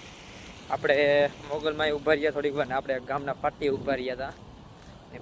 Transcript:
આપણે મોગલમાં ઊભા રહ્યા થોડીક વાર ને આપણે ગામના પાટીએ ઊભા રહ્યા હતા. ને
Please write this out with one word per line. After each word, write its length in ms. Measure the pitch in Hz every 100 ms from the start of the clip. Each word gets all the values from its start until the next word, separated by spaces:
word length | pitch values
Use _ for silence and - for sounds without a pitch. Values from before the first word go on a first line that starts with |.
| - - - - - - -
આપણે 240 | 139 151 143 143 143 143 - 147
મોગલમાં 440 | 147 156 151 156
ઊભા 220 | 147 139
રહ્યા 160 | 156 151
થોડીક 240 | 143 147
વાર 120 | 139 127
ને 80 |
આપણે 260 | 131 135 131
ગામના 340 | 123 139 139
પાટીએ 360 | 131 151 - 143
ઊભા 240 | 135 139
રહ્યા 200 | 131 127
હતા. 180 | 127 135 - - - - - - - -
ને 60 | 123